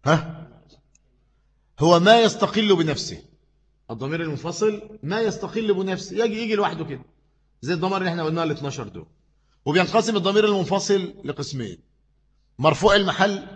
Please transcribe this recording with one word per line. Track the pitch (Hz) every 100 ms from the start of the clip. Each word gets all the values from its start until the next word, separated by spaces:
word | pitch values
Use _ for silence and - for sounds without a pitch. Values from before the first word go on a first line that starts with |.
| 139
ها؟ | 160 - - - - _ _ _ _ _ _ _ _ _ _ _ -
هو | 156 170
ما | 185 233
يستقل | 226 226 196 214 214 180
بنفسه. | 160 139 - 85 - _ _ _ _ _ -
الضمير | 117 135 160
المنفصل | 160 135 147 - 214 208 - -
ما | 143 208
يستقل | 226 - - 214 214
بنفسه، | 190 190 185 - 185 226
يجي، | 214
يجي | 226 208
لوحده | 190 160 143
كده، | 131 - _ _ _ _ _
زي | 127
الضمائر | 175 185 190
اللي | 185
احنا | 170
قلناها | 156 165
ال | 165
اتناشر | 147 139 131 104
دول. | 90 78 _ _ _ _ _ -
وبينقسم | 165 175 214 226 208
الضمير | 185 208 214
المنفصل | 196 151 190 196 196 180 -
لقسمين: | - 143 139 135 110 85 _ _ _ _ _ _ _ -
مرفوع | 147 143 196 202
المحل | 185 - 202 196 -